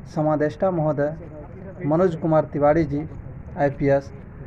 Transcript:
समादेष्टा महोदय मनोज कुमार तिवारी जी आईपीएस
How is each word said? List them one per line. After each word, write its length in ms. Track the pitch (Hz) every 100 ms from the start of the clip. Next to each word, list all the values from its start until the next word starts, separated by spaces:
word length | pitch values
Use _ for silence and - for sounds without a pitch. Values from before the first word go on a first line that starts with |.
| - -
समादेष्टा 560 | 156 151 151 151 190
महोदय 460 | 180 156 143 143 156 - - - - - - 139
मनोज 300 | 160 190 160
कुमार 300 | 165 156 143
तिवारी 380 | 151 143 156
जी 220 | 151 143 156 - - - - -
आईपीएस 540 | 143 135 139 139 139 - - -